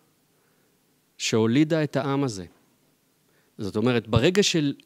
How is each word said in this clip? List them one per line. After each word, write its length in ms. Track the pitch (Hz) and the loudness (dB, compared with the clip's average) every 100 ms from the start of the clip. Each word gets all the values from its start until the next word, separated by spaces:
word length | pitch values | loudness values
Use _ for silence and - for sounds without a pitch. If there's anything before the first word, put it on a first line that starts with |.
| _ _ _ _ _ _ _ _ _ _ _ - | _ _ _ _ _ _ _ _ _ _ _ -10
שהולידה 640 | - 113 113 123 156 160 | -2 0 2 2 2 0
את 120 | 151 139 | -2 -2
העם 280 | 135 139 | -2 -2
הזה. 220 | 139 101 85 - _ _ _ _ _ _ _ _ _ - | -2 -6 -12 -18 _ _ _ _ _ _ _ _ _ -10
זאת 180 | 101 98 | -6 -2
אומרת, 320 | 117 120 110 | 0 0 0
ברגע 360 | 113 143 190 | 2 4 2
של 300 | 196 170 147 135 | 2 0 -2 -4